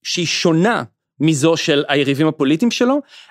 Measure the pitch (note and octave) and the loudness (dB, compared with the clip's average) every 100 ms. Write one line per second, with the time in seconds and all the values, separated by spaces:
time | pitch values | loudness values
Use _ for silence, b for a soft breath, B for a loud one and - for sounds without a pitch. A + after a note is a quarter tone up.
0 | - - E3 - F3 D#3+ G3+ A3 A#2+ _ | -8 -6 -4 -2 0 2 2 0 -6 _
1 | _ - D3+ D3+ D#3 D#3+ - C#3+ - C#3+ | _ -2 0 2 0 0 0 0 2 0
2 | C3+ C3+ D#3 D3+ C3+ D#3+ A#3+ - B3 C#4+ | 0 0 0 0 0 0 0 0 0 0
3 | B B B | B B B